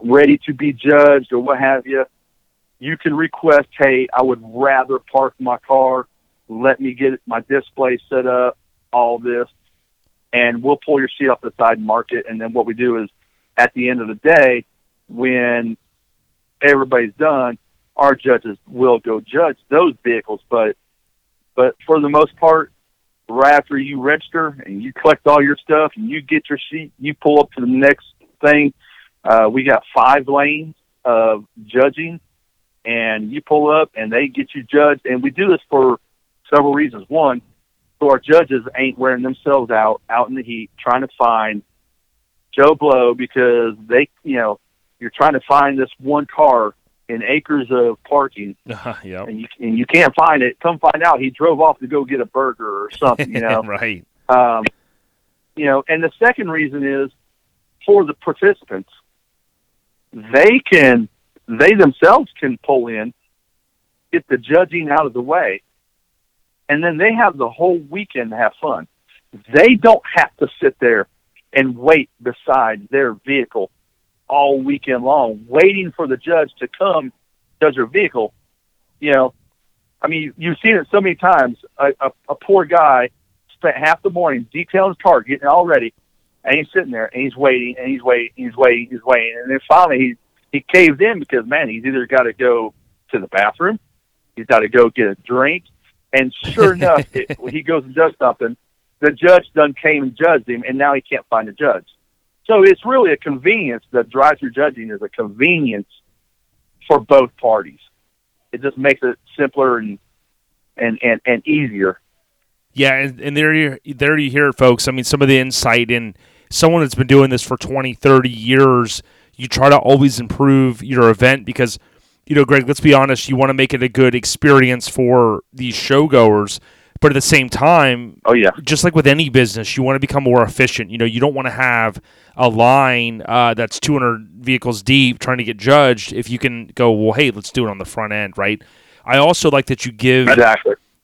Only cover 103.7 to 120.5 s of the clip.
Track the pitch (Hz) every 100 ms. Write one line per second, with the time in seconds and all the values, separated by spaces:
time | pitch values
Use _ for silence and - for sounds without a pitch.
103.7 | 117 - 127 113 127 143 147 135 117 147
104.7 | 123 113 104 104 - 107 101 147 175 139
105.7 | 104 101 _ _ _ _ _ _ _ _
106.7 | _ - 147 113 139 123 - 123 110 85
107.7 | 69 _ _ _ _ _ _ _ 123 139
108.7 | 131 139 139 127 117 _ - 143 139 131
109.7 | 120 110 98 _ _ _ _ _ _ _
110.7 | - 117 113 123 110 - 120 - 151 139
111.7 | 101 95 - _ _ _ _ _ _ _
112.7 | 135 135 135 139 123 143 143 156 156 151
113.7 | 131 - 135 143 156 143 135 143 127 127
114.7 | 120 - 131 123 143 139 135 131 123 123
115.7 | 120 117 120 113 98 _ _ _ - 160
116.7 | 170 147 - 131 139 135 123 - 127 -
117.7 | 135 131 117 143 135 127 117 113 131 135
118.7 | 127 113 - - _ _ _ 123 - 135
119.7 | 143 - 135 139 117 117 - 139